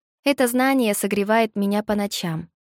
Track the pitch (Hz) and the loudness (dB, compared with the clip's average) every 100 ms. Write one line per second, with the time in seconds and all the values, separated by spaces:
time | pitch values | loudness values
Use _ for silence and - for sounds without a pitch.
0 | _ _ 277 277 247 247 269 269 220 202 | _ _ -2 2 2 2 2 2 2 0
1 | 202 202 202 226 220 202 202 208 214 208 | -2 -2 2 2 2 -2 -2 -2 -2 -2
2 | 202 - 175 160 165 _ | -4 -6 -6 -6 -8 _